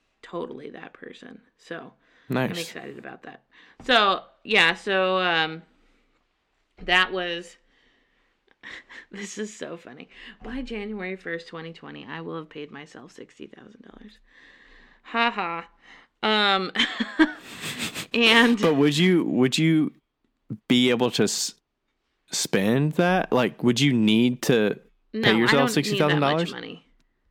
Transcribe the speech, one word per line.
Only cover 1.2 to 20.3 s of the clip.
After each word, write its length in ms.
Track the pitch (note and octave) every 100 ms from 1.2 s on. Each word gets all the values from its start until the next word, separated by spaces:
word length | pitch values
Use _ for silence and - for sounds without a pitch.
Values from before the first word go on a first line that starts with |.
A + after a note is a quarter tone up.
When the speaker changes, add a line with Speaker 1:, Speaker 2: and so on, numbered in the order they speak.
| - - _ _
Speaker 1:
So 380 | - E3 - _ _ _ _
Speaker 2:
Nice. 220 | B2+ B2+
Speaker 1:
I'm 80 | F#2
excited 400 | E3 - C2+ C#2
about 240 | - -
that. 200 | - - _ _ _ _
So, 380 | - A#3+ G3+ F#3 - _
yeah, 300 | - G#3+ E3
so, 440 | F#3 - F#3+ F#3 F#3
um, 440 | F3+ E3 D#3+ D#3+ - _ _ _ _ _ _ _ _ _ _ _
that 280 | F3 F3+ F3+
was, 440 | F#3 F3 E3+ F3+ - _ _ _ _ _ _ _ _ _ _
<laughs> 480 | - - - - -
this 280 | G3 G3+ -
is 160 | G#3+ -
so 200 | C#3+ E3+
funny. 320 | - C#3 - - A#3+ A3
By 200 | G#3+ B3+
January 540 | A#3+ A3+ G#3 G#3+ F#3 F#3
first, 320 | F3 E3+ E3
twenty 240 | E3 E3
twenty, 320 | E3 D3 D3
I 160 | C#3 D#3
will 160 | E3 E3
have 140 | D#3
paid 200 | D3+ D3
myself 420 | C#3+ D#3 - C#3+
sixty 340 | - - _ -
thousand 360 | - - A3
dollars. 360 | - - G#3+ - _ _ - - _ - - _
Ha 260 | - A3+ A#3
ha. 380 | A#3 F3 E3+ - _ - - _ _
Um, 480 | G#3+ G#3+ G3+ F#3+ F#3 - - - A3+ -
<laughs> 920 | D#4 - - - - - - - -
and 480 | A3 A3+ A#3 A#3+ A#3
Speaker 2:
But 140 | F3+
would 220 | C#3+ D3 D3
you, 260 | F3+ F3
would 320 | F2 F2 C3 C3
you 360 | D#3+ D#3 D3 - _ _ _